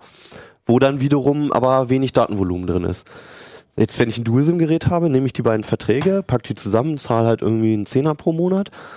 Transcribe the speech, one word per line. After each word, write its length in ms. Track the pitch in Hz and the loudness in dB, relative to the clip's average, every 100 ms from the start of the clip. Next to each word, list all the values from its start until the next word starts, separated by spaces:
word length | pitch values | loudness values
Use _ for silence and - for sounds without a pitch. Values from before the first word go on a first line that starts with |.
| - - - - - _ - | -14 -20 -20 -20 -20 _ 0
wo 120 | 120 | 4
dann 220 | 135 139 | 4 2
wiederum 520 | 139 143 131 147 143 | 0 2 2 0 0
aber 360 | - 127 131 123 | 2 2 2 2
wenig 240 | 131 135 | 0 2
Datenvolumen 540 | 127 117 101 92 90 90 | 0 0 0 -2 -2 -2
drin 180 | 87 | -2
ist. 220 | 87 90 - - - - - - _ - | -2 -6 -12 -20 -20 -20 -20 -20 _ -2
Jetzt, 220 | 110 - | -2 0
wenn 100 | 117 | -2
ich 100 | 113 | -2
ein 60 | |
Dual-sim-Gerät 640 | 113 123 147 175 160 160 - | 0 2 2 2 0 0 0
habe, 240 | 175 170 | 0 2
nehme 160 | 131 135 | 0 0
ich 60 | |
die 100 | - | -2
beiden 220 | 117 110 | 0 0
Verträge, 580 | - 113 - 120 170 196 | -2 -4 0 0 0 0
pack 200 | 190 120 | 0 -4
die 100 | - | -4
zusammen, 420 | 110 107 110 160 147 | -8 -2 0 0 -4
zahle 300 | - 113 113 | -2 2 2
halt 160 | 113 | 2
irgendwie 300 | 104 113 110 | 0 0 2
einen 120 | 107 98 | 0 -2
Zehner 280 | 131 151 | -2 0
pro 180 | 151 175 | -2 -2
Monat, 380 | 160 180 190 202 - - | 0 0 0 -4 -10 -20